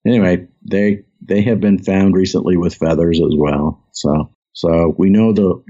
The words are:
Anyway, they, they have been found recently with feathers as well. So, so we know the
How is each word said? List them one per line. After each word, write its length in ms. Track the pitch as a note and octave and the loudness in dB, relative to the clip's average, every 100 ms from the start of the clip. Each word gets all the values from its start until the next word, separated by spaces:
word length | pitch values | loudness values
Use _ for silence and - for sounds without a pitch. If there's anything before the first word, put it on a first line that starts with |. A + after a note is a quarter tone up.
Anyway, 440 | G#2 A#2+ F#2 F2+ - _ - | -2 0 2 0 -4 _ -6
they, 360 | G2 G#2 G2+ - _ | -2 0 -2 -8 _
they 180 | - G2 | -4 -2
have 180 | G#2+ G#2 | 0 0
been 180 | G#2 F#2+ | 0 0
found 380 | G2 F#2+ G2 F#2 | 0 0 2 2
recently 400 | F#2+ F2+ F#2 F2 | 0 -2 0 0
with 180 | F2 | -2
feathers 460 | - D#2+ D#2+ E2+ E2 | -2 -2 0 0 0
as 120 | D#2 D2 | 0 0
well. 500 | D2 C#2+ D2+ - _ | 0 -2 -4 -6 _
So, 400 | - C#2+ D2+ D#2 _ _ | -8 -2 -2 -4 _ _
so 420 | - E2+ E2 E2 - | -6 -2 0 0 0
we 100 | F#2+ | 2
know 240 | G#2 A2+ | 4 2
the 300 | G#2 F#2+ D#2+ - | 2 0 -2 -8